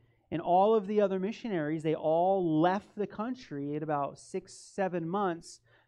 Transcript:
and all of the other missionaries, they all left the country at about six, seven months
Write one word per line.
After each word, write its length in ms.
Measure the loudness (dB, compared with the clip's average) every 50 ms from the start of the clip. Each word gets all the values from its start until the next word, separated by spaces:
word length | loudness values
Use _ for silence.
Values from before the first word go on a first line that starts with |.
| _ _ _ _ _ _ -6
and 100 | -4 0
all 320 | 2 4 4 6 6 4
of 140 | 2 2 2
the 120 | 2 2
other 200 | 2 2 2 -2
missionaries, 640 | -2 -4 -6 -8 -6 -4 -4 -2 -2 -2 -2 -2 0
they 100 | -2 -2
all 680 | 0 0 2 2 4 4 4 2 2 2 2 4 4
left 360 | 4 4 2 0 -2 -8 _
the 100 | -8 -8
country 680 | -6 -6 -8 -8 -8 -8 -10 -12 -12 -10 -8 -6 -6 -6
at 80 | -6 -4
about 340 | -2 -2 -2 -2 -4 -6 -12
six, 340 | -14 -10 -10 -10 -10 -10 -16
seven 560 | -20 -20 -12 -6 -4 -4 -2 -2 -4 -4 -2
months 520 | -2 0 0 0 -2 -4 -8 -16 -20 -20 _ _ _ _ _